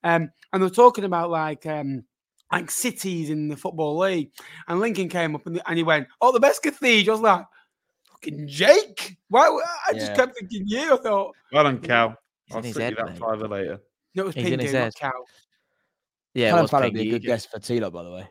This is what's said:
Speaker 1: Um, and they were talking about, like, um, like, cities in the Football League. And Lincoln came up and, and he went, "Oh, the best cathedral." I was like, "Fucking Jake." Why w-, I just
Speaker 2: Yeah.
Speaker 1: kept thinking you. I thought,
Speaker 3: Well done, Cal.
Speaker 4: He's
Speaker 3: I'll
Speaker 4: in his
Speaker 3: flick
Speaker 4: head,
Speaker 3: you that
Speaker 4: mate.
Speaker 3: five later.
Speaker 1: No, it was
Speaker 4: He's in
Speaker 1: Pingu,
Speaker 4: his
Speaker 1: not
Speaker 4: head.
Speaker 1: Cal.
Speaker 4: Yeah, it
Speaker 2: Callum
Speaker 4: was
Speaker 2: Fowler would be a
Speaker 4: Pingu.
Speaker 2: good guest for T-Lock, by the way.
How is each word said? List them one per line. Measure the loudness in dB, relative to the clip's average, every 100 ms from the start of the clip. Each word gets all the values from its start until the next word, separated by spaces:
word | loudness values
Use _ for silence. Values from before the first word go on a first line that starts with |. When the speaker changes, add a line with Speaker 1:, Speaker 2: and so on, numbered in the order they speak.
Speaker 1:
Um, | 2 0 0 _ _
and | -2
they | 0
were |
talking | 6 6 6
about, | -4 -2 -2
like, | -2 -4 -6 -8
um, | -6 -6 -8 -12 _ _ _ _
like, | -6 -4
cities | -6 -6 -4 -6 -4 -4
in | -4 -4
the | -6
Football | -8 -4 -4 0
League. | 0 -2 -6 -12 -20 -20 -6
And | -2
Lincoln | 0 -2 -4
came | -2 -4
up | -4 -8
and, | -8 -4
and | -2
he |
went, | 2 0 0 _
"Oh, | 4
the | 6
best | 4 4
cathedral." | -4 0 4 6 4 4
I |
was |
like, | 4 4 0 _ _ _ _ _ _
"Fucking | _ -14 -12 -10
Jake." | 2 6 6 4 -10 -14 -16 _
Why | 4 4
w-, | 2 -6 -6 -4
I |
just | -4 -2
Speaker 2:
Yeah. | 0
Speaker 1:
kept | 0 -4
thinking | -12 -10 -6
you. | -4 2
I | 2
thought, | 2 -2 -4 -12 _
Speaker 3:
Well | 2
done, | 2 0
Cal. | 0 2 2 -2 _ _ _
Speaker 4:
He's |
Speaker 3:
I'll | -10
Speaker 4:
in |
his | -8
Speaker 3:
flick | -6
Speaker 4:
head, | -6
Speaker 3:
you | -4
that | -8
Speaker 4:
mate. | -8
Speaker 3:
five | -6 -6
later. | -6 -6 -8 -10 _ _ _
Speaker 1:
No, | -8
it | -6
was | -4
Speaker 4:
He's | -4
in | -2
Speaker 1:
Pingu, |
Speaker 4:
his | -2
Speaker 1:
not | -2
Speaker 4:
head. | -2
Speaker 1:
Cal. | -4 -8 -8 -14 _ _ _ _ _ _ _ _ _ _
Speaker 4:
Yeah, | 0 2
it |
Speaker 2:
Callum | 4
Speaker 4:
was | 4
Speaker 2:
Fowler | 2
would | 0
be | 0
a |
Speaker 4:
Pingu. | -2
Speaker 2:
good | -2
guest | -2 -4 -4
for | -14
T-Lock, | -4 -4 -4
by | -8
the | -14
way. | -14 -18